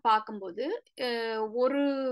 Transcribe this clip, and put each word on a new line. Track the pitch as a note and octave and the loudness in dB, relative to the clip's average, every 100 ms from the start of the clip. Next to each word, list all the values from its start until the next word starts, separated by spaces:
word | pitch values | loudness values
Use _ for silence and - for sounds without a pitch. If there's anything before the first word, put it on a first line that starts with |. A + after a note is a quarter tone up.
பார்க்கும்போது, | A#3+ G#3+ G#3+ G#3+ F#3+ G#3 C4+ A4+ - - | 4 4 2 -8 -8 -6 -4 -6 -8 -6
அ, | B3 A#3 A3+ A3 A3 | -4 -2 -2 -2 -4
ஒரு, | A3+ B3+ C#4 C#4+ C4+ C4 | 0 2 4 2 2 0